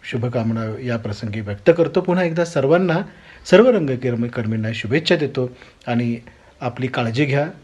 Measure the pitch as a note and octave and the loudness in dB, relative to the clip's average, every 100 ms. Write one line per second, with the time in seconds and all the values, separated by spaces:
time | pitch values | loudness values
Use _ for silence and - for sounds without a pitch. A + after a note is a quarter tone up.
0 | - B2+ B2 A#2+ A2+ A2+ A2+ G#2+ B2 A#2 | -6 -4 -2 -2 -2 -2 -4 -6 -4 -4
1 | A2 G#2 A2+ G2+ G2+ G2+ - E3 D#3+ F3+ | -4 -8 -6 -6 -6 0 2 4 4 2
2 | F#3 F3+ F3 D#3+ E3+ E3 C3+ E3 F#3 E3 | 0 0 0 -2 -2 0 2 4 4 0
3 | G#3 - - - - F#3 B3 A3 D3 B2+ | -2 -12 -20 -20 4 6 8 4 0 -2
4 | B2 A#2 A#2 B2 G#2+ A2 A2 A2+ G#2+ C#3+ | -2 -2 -4 -4 -4 -2 -4 -6 -2 -2
5 | D#3+ E3+ C#3+ C#3 B2+ - - _ - A#2+ | 2 0 0 -2 -6 -8 -20 _ -2 0
6 | A#2+ A#2 - - - _ B2+ - B2+ C3+ | 0 -4 -8 -20 -20 _ -8 -4 -4 -2
7 | A#2 A2+ D3 C#3 D#3 - | -2 0 0 0 -2 -6